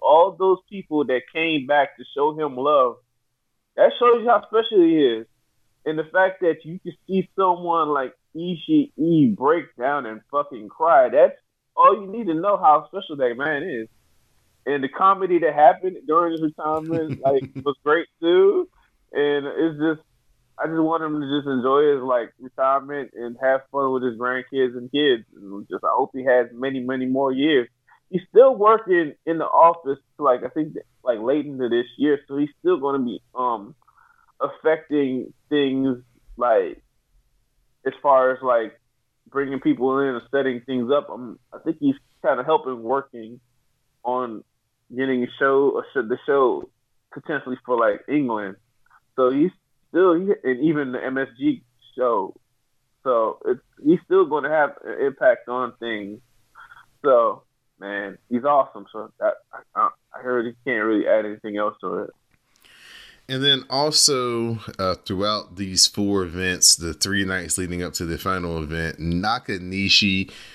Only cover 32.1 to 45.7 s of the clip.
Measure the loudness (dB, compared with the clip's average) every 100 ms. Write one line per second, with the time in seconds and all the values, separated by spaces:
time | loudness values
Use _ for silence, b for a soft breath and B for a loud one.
32.1 | 0 -4 -4 -4 -4 -2 0 0 -2 -4
33.1 | -6 _ -6 -4 -4 -8 -20 b b b
34.1 | b b b -6 -2 0 0 0 0 0
35.1 | -2 -8 -14 -4 0 0 0 -2 -2 -8
36.1 | _ -20 -4 2 2 2 -6 _ _ _
37.1 | _ _ _ _ _ _ _ -8 -2 4
38.1 | 4 4 0 0 0 0 -8 _ _ _
39.1 | _ _ -6 -4 -2 0 2 2 0 0
40.1 | -4 -4 -2 0 -4 -4 -4 0 0 -2
41.1 | -10 -14 -18 _ -10 -8 -2 -2 -2 _
42.1 | _ -2 -2 0 0 -2 -8 -4 -4 -4
43.1 | -12 -18 -20 _ _ _ _ _ _ -6
44.1 | -6 -6 -10 -18 _ _ _ _ -6 -2
45.1 | -2 -4 -2 0 2 2